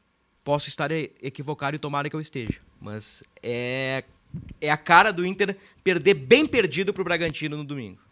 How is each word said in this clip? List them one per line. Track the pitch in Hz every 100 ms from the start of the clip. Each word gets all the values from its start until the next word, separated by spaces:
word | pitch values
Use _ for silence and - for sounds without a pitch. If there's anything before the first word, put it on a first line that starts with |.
| _ _ _ _
Posso | - 147 147
estar | - 147
e-, | 160 143 -
equivocado | 143 - 139 151 143 147
e |
tomara | 147 143 147
que | 156
eu |
esteja, | 156 139 113 - _ _
mas | 101 107 104 - - _
é, | - 120 123 127 131 135 - _ _ - - -
é | 151
a | 147
cara | - 170 208
do | 175 180
Inter | 185 - - - _
perder | - 175 151
bem | 196 131 247 302
perdido | 233 185 135 190
pro | 202
Bragantino | 175 170 165 143 156 147
no |
domingo. | 143 143 110 90 _